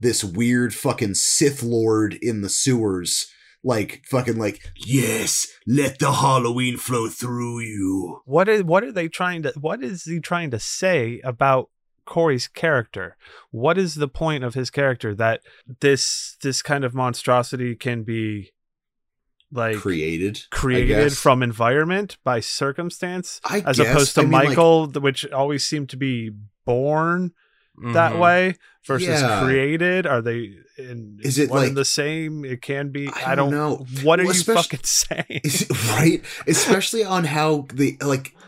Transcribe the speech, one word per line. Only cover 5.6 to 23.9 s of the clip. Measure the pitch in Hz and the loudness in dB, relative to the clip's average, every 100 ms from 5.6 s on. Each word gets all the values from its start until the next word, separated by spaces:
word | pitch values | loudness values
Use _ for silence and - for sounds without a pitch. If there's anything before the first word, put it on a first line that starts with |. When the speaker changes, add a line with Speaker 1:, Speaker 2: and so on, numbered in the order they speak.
| - | 0
Speaker 1:
let | 135 135 - | 0 0 0
the | 143 | 0
Halloween | 131 139 131 120 120 127 117 | 2 2 2 2 0 -2 -2
flow | - 123 117 | -4 -2 -2
through | - 123 120 120 117 | -6 -8 -6 -6 -8
you." | 113 104 95 95 87 - | -8 -4 -2 -2 -6 -12
Speaker 2:
What | - 151 196 | -2 2 4
is, | 214 | 2
what | 170 185 | 2 0
are | 254 | 0
they | 196 165 | -6 -6
trying | - 180 175 | -4 -6 -4
to, | 143 147 | -6 -4
what | 151 220 | -6 -6
is | 254 180 | -8 -10
he | 160 170 | -8 -8
trying | - 175 165 | -4 -4 -4
to | 113 | -6
say | - - 185 165 113 120 | -6 -2 0 2 0 -4
about | 127 117 135 131 - _ _ _ - | -6 0 2 2 0 _ _ _ -6
Corey's | 170 165 127 - | 0 2 2 -2
character? | - 165 135 110 101 87 - - - - | -2 0 0 -2 -8 -12 -12 -20 -20 -14
What | 113 135 180 | -2 0 2
is | 180 151 | 0 -2
the | 143 | -6
point | - 160 147 | -2 -2 -2
of | 127 | -4
his | 131 123 | -4 -4
character | - 139 123 113 104 | 0 0 0 -4 0
that | 113 113 _ - - 123 | 0 0 _ -20 -18 0
this, | 143 135 - - - - | 4 4 2 -4 -8 -8
this | 139 131 | -6 -4
kind | - 143 | -2 -2
of | 127 | -2
monstrosity | 131 123 117 - 123 120 127 123 113 | -2 -2 -2 2 2 2 -4 -6 -4
can | 123 120 | -4 -4
be, | 110 113 110 104 98 _ _ _ _ _ _ _ _ _ - | -4 -4 -4 -6 -12 _ _ _ _ _ _ _ _ _ -12
like, | 127 113 107 | -4 -2 -2
Speaker 1:
Created, | 98 85 78 82 98 107 - | -2 -2 -2 -2 -4 -6 -8
I | - | -2
Speaker 2:
created | 135 123 120 | 2 2 2
Speaker 1:
guess. | 107 147 135 | 4 2 2
Speaker 2:
from | 156 127 | 4 4
environment | 120 110 117 143 160 190 202 - | 2 0 2 2 2 -2 -4 -4
by | - 120 | -2 -2
circumstance, | - - 139 135 151 - 180 180 175 - | -2 -4 -4 -4 -8 -8 -8 -8 -10 -8
Speaker 1:
I | - 202 | -4 -2
Speaker 2:
as | 160 135 | 0 2
Speaker 1:
guess. | 120 | 4